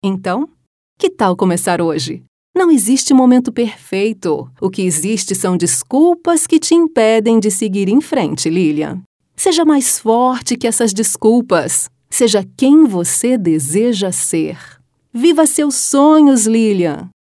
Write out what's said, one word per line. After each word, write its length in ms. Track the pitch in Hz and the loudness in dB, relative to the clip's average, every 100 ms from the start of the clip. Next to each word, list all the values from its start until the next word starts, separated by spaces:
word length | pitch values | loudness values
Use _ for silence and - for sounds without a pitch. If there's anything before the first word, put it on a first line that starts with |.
Então, 480 | 196 190 190 190 311 _ _ _ _ _ | -4 -6 -4 -4 -6 _ _ _ _ _
que 120 | - | -4
tal 260 | 381 202 180 | 0 -2 0
começar 460 | 185 180 - 175 | 0 -2 -2 -2
hoje? 420 | 170 156 135 160 _ _ _ 349 | -2 -4 -8 -12 _ _ _ -2
Não 160 | 359 | 2
existe 420 | 294 196 262 - | 2 2 -2 2
momento 380 | 262 254 247 254 | 4 6 4 2
perfeito. 1000 | 233 233 - - 190 208 196 180 147 127 _ | -4 -6 -6 -8 -4 -4 -4 -4 -6 -8 _
O 100 | 190 | -6
que 120 | 190 | -2
existe 540 | 185 151 196 220 - 190 | -2 -2 -4 -4 -4 -4
são 220 | 185 180 | -2 -2
desculpas 880 | 170 - - 262 330 349 349 339 - | -2 -4 -2 2 2 2 0 -2 2
que 100 | 320 | 0
te 160 | - | 2
impedem 640 | 330 330 320 220 226 220 226 | 2 2 2 2 2 2 2
de 120 | 208 | 0
seguir 380 | 196 214 190 190 | -2 -4 -2 0
em 120 | 233 | 0
frente, 480 | 302 302 165 - - | 0 -4 -4 -4 -4
Lilia. 480 | 165 165 151 151 185 - _ _ - | 0 0 -2 -6 -8 -16 _ _ -4
Seja 300 | - 330 320 | -2 0 2
mais 320 | 294 254 - | 2 0 -4
forte 580 | 220 226 254 254 - 240 | 0 0 0 -2 -6 -4
que 120 | 233 | -2
essas 260 | 226 233 | -2 -2
desculpas. 960 | 196 220 - 214 233 240 175 135 - - _ _ | -2 -4 0 2 2 2 -2 -2 -6 -6 _ _
Seja 360 | - 233 202 190 - | -2 0 0 -4 -2
quem 300 | 262 294 302 | 4 6 4
você 520 | 190 175 - 240 254 | 2 -4 -2 -2 0
deseja 760 | 175 156 135 170 240 214 190 | 0 -2 -2 -2 0 -2 -4
ser. 460 | 180 - 170 156 - - _ _ _ _ | -4 -4 -4 -4 -8 -18 _ _ _ _
Viva 340 | 233 294 311 311 | -2 0 2 2
seus 280 | - 294 262 | 0 -2 -2
sonhos, 680 | - 277 294 311 294 262 220 | -2 2 4 6 6 4 2
Lilia. 640 | 226 220 196 175 147 185 _ | 2 2 0 -2 -4 -12 _